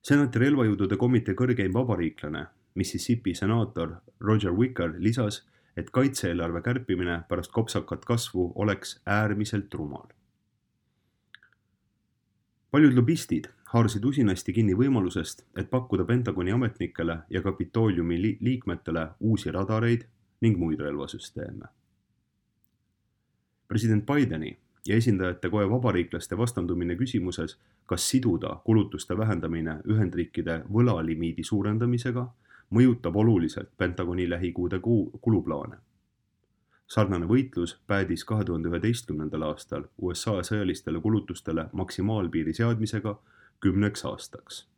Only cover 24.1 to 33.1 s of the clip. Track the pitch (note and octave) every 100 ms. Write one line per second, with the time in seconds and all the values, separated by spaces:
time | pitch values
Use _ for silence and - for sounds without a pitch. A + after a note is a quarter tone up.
24.1 | C#3+ B2+ D#2+ D#2 - _ _ - G#2+ A#2
25.1 | G2 F#2 F2 F#2 G#2 G2 B2 B2 F2 E2+
26.1 | F2 - F#2 B2 - F2 F2 F2 F2+ C3
27.1 | G#2+ F2+ E2+ D#2+ - _ _ - - -
28.1 | C3 A#2 E2+ - D#2+ - G#2+ F#2+ - -
29.1 | F2+ A2 E2+ E2 E2 E2 D#2 - A2 F#2+
30.1 | F2 E2 - E2+ E2 - G#2+ B2 F2+ E2
31.1 | D#2+ E2+ - E2 G#2 G2+ A2 A#2+ A#2+ B2+
32.1 | B2 B2 _ _ - _ A2+ B2+ A#2+ E2